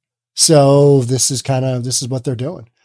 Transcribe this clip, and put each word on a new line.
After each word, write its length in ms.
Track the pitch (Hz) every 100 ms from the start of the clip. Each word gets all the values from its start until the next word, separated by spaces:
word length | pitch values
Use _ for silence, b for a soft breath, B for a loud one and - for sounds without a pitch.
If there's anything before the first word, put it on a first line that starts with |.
| _ _ _ -
So 680 | - 151 139 143 143 139
this 280 | 120 127 -
is 120 | 127
kinda, 380 | - 131 131 127
this 220 | 123 123
is 60 | 120
what 160 | 131
they're 120 | 139 117
doing. 340 | 135 - 113 _